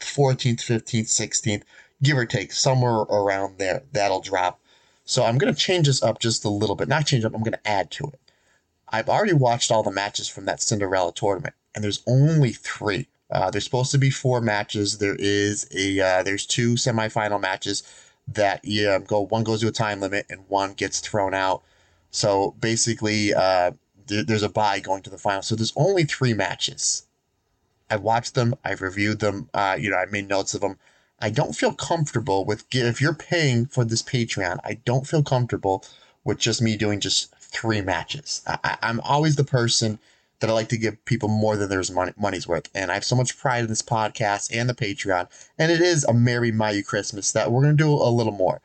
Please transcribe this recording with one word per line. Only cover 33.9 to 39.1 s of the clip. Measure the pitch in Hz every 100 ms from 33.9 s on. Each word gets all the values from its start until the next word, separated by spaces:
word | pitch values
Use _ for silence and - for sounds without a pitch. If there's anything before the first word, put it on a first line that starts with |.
| 113
Patreon, | - 123 113 - 90 92
I | - 110
don't | - 123 139
feel | 160
comfortable | 147 131 120 98 98 95 - - _ _
with | - -
just | - 110
me | 113 107
doing | 107 101
just | 95 - - _
three | - - 113 107
matches. | 95 85 - 147 - -
I, | - -
I, | - -
I'm | - 117
always | -